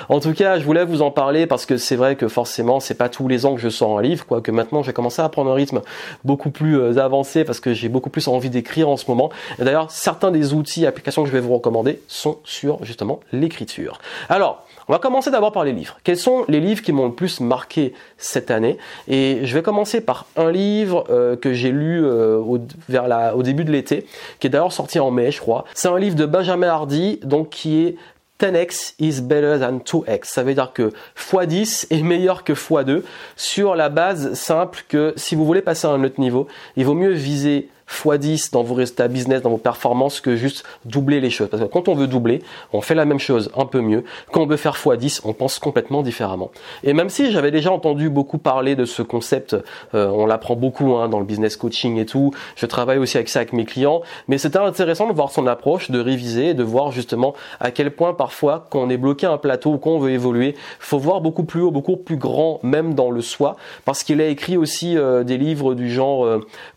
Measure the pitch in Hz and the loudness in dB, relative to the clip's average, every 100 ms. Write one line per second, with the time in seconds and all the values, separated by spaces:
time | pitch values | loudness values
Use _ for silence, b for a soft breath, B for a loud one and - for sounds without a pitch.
0 | B 143 156 160 196 185 143 160 175 160 | B 2 2 2 4 4 2 2 2 2
1 | 147 143 139 151 165 127 - 127 - 123 | 2 2 2 2 2 0 0 -2 0 2
2 | 131 139 113 123 120 - 117 135 - 110 | 2 2 0 -2 -4 -2 0 0 0 -2
3 | 123 - 131 123 135 131 117 110 110 104 | -2 -2 -2 2 2 0 -2 0 0 2
4 | 120 170 - 117 117 113 113 151 131 123 | 2 0 -2 -2 0 0 0 -2 -2 -2
5 | 120 - 160 156 135 135 139 127 - B | -2 0 -2 0 0 2 2 -2 -6 B
6 | B B 131 139 151 - 156 143 120 120 | B B -2 -2 -2 -2 2 4 4 2
7 | 135 135 139 160 156 117 127 110 117 131 | 2 2 0 0 0 -2 -2 -2 0 -2
8 | 143 - 147 127 127 123 117 160 156 135 | -2 -4 -2 -2 0 -4 -4 0 2 2
9 | - 120 151 B B B 127 147 160 - | 0 0 0 B B B 0 2 -2 -4
10 | - 160 196 165 143 151 147 - 156 - | -4 0 2 2 2 0 -2 0 0 0
11 | - 160 143 131 120 120 120 113 120 147 | -4 -2 0 0 2 2 2 0 0 -2
12 | - - 151 156 - - 143 147 110 117 | -10 -6 -4 -6 -10 -6 -4 -4 -6 -8
13 | 104 - - 123 160 - 104 - - - | -6 -6 -6 -2 -2 -4 -12 -10 -10 -12
14 | B B B 180 175 - B B - 156 | B B B 2 2 -2 B B -2 0
15 | 269 262 269 254 208 208 147 110 - - | 2 0 2 2 2 2 -2 -2 -8 -6
16 | - 175 - 254 226 151 175 214 - 143 | -2 2 2 2 2 2 2 -2 0 0
17 | 123 117 175 - 120 127 - - 135 B | 0 0 -4 -2 -2 -2 -2 -2 -2 B
18 | B B - 131 123 110 113 180 B B | B B -6 -4 0 0 2 0 B B
19 | - 135 135 131 131 139 165 208 208 226 | -2 0 2 0 0 0 0 0 0 -2
20 | 220 - - - 165 180 202 208 202 170 | 0 -4 -4 0 2 2 2 0 0 0
21 | - 123 123 120 139 123 127 139 156 170 | 2 2 2 0 0 0 0 0 0 2
22 | 147 117 110 110 110 123 120 - - 127 | 2 4 4 2 2 -2 -4 -16 -4 -2
23 | 123 117 117 120 127 139 156 143 123 147 | 2 2 2 0 0 0 0 0 0 -4
24 | - B B B 135 139 175 - - 170 | -4 B B B 0 2 0 -2 -4 0
25 | 135 123 120 147 - 117 - - 180 180 | 2 2 0 0 -2 -2 -2 -2 0 2
26 | 202 156 151 175 185 180 180 160 147 147 | 2 0 2 2 2 2 2 2 0 0
27 | 190 214 135 147 156 - 156 156 165 170 | 0 -2 0 0 0 -6 -2 0 0 -2
28 | B B _ - 202 175 175 - - - | B B _ -2 0 2 0 -4 -10 -2
29 | 156 135 123 147 147 147 127 131 - 160 | -2 0 2 2 4 2 0 -2 -2 -2
30 | 127 104 - - 127 135 127 - 110 B | 0 -4 -2 -2 0 0 0 0 -2 B
31 | B - - 190 175 175 220 - - 156 | B -14 -2 0 2 0 -2 -4 -2 0
32 | 160 175 185 175 - 147 - 156 135 151 | 2 2 2 0 -2 -4 0 0 2 0
33 | - B B B - - 202 170 151 147 | -2 B B B -6 0 2 2 2 2
34 | 180 175 139 131 - 160 180 - - 147 | 0 0 -4 -4 0 0 0 -6 -2 0
35 | 156 156 - 160 156 180 185 160 160 139 | 2 0 -2 0 4 2 2 0 0 2
36 | 135 135 131 123 143 B B - 131 156 | 0 0 0 0 -2 B B -2 2 2
37 | 190 170 139 147 143 143 139 b - - | 2 0 -2 0 0 0 -4 b -14 -4
38 | 151 147 147 156 - 127 120 123 120 120 | 0 2 0 -2 0 -2 0 0 -2 0
39 | 123 127 123 131 123 113 123 117 123 123 | 0 0 0 0 2 0 0 0 0 2
40 | 135 - 127 117 135 - - B 120 135 | 0 0 -2 0 0 -4 -16 B -4 -2
41 | 139 147 127 - 104 107 104 180 180 151 | 2 2 0 -2 -2 -2 0 0 2 2
42 | 135 127 117 139 B B B 104 - 160 | 2 2 2 0 B B B -4 0 2
43 | 147 143 - 120 110 - 131 131 113 110 | 4 2 2 0 0 -2 -2 0 2 0
44 | 127 B B 165 151 147 156 139 147 117 | -2 B B 0 2 0 0 0 0 2
45 | 139 - 107 107 131 - 151 127 - 139 | 0 -4 -6 -4 -4 -2 -2 -2 0 -2
46 | 135 - 104 92 92 B B B 139 147 | -2 -2 -4 -4 -8 B B B 0 2
47 | 190 - 277 202 143 151 160 185 160 147 | 2 0 2 2 2 2 2 0 0 0
48 | 156 143 139 156 147 131 131 139 120 - | 0 0 0 -2 0 2 2 0 -2 -2
49 | 113 117 - 131 - 104 - B B 107 | -4 -4 0 -2 0 -4 -4 B B 0
50 | 101 104 107 113 - 120 131 127 139 120 | 0 2 2 2 0 -2 -2 0 2 2
51 | 117 107 101 104 107 - 117 - 120 113 | 2 -2 -2 0 -2 -2 -6 -2 -2 -2
52 | 110 135 139 139 B - 117 131 123 135 | -2 2 0 0 B -6 -4 -2 0 0
53 | 127 131 113 135 117 120 107 131 143 165 | 2 0 0 -2 -2 -2 -2 0 2 2
54 | 170 B - 139 147 185 202 190 175 165 | -2 B -2 -2 0 2 0 0 0 0
55 | 220 165 143 - 127 120 135 180 - 127 | 0 0 0 0 0 0 0 0 0 -2
56 | 120 131 120 117 156 151 113 120 143 127 | 0 -2 -2 0 0 2 2 0 0 -4
57 | 117 120 131 - B B 123 123 143 139 | -4 0 0 -2 B B -6 -2 -2 0
58 | 170 175 127 - 147 160 - 143 123 127 | -2 0 -4 0 0 0 -2 -2 0 0
59 | 135 143 185 147 143 127 151 147 156 160 | 0 0 0 0 0 0 0 0 0 0
60 | 135 131 123 120 131 143 B B - 143 | 2 2 2 2 0 -2 B B -4 -2
61 | 143 190 160 165 165 165 175 143 143 185 | 2 0 0 -2 -2 0 2 0 0 -2
62 | - 156 143 127 160 156 120 147 165 143 | -2 -4 -2 0 0 0 0 0 2 2
63 | 123 120 117 - 143 - B B - 139 | 2 0 -4 0 0 0 B B -4 -2
64 | - 151 156 143 - 180 156 - 175 165 | 0 2 2 0 0 2 2 -2 0 2
65 | 131 127 123 127 151 151 135 123 123 120 | 2 2 2 0 0 0 0 0 -2 0
66 | 135 139 120 110 110 B B | 0 2 2 0 -4 B B